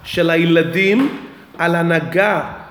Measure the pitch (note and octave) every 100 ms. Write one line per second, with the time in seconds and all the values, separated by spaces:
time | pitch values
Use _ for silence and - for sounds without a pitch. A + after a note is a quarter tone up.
0 | - - E3 E3 E3+ E3 E3 E3+ F#3+ A3
1 | C#4 - - - - - E3+ E3+ E3+ E3
2 | - F3 G#3 F3+ A#2 G#2+ -